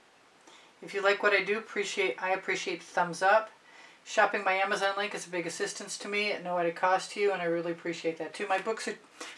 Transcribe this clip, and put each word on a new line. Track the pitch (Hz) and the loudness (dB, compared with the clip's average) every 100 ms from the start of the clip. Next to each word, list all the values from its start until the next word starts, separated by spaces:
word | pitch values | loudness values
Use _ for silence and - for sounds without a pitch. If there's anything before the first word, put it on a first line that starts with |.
| _ _ _ _ - - - - | _ _ _ _ -20 -20 -20 -18
If | 170 | -8
you | 196 | 2
like | 196 202 | 4 6
what | 208 | 4
I | 196 | 4
do, | 185 214 | 2 -2
appreciate, | - 208 196 - 185 - | -2 -4 -2 0 -2 0
I | 185 | 0
appreciate | 190 - 185 - 170 | -2 0 -4 -2 -6
the | - | -4
thumbs | - 170 165 | 0 0 2
up. | 190 214 - - - - - - | 6 6 4 -14 -20 -20 -20 -20
Shopping | - - 202 208 | -4 2 2 2
my | 190 | 0
Amazon | 190 196 202 196 196 | 2 0 2 0 0
link | 202 | -4
is | 185 175 | -6 -6
a | |
big | 175 165 | -6 -4
assistance | - 196 - 196 - | -4 -6 -6 -10 -10
to | 208 | -4
me | 202 208 | -2 -2
at | 190 | -2
no | 180 180 | -2 0
added | 170 | 0
cost | 165 185 185 - | 2 2 2 0
to | 202 | 0
you, | 202 | 2
and | 170 | 2
I | |
really | 175 170 170 | 0 0 -2
appreciate | 170 175 165 165 160 | -4 -6 -4 -4 -4
that | 156 | -8
too. | - - | -6 -2
My | 190 | -2
books | 220 220 - | 0 -4 -6
are, | - - - - | -8 -14 -16 -16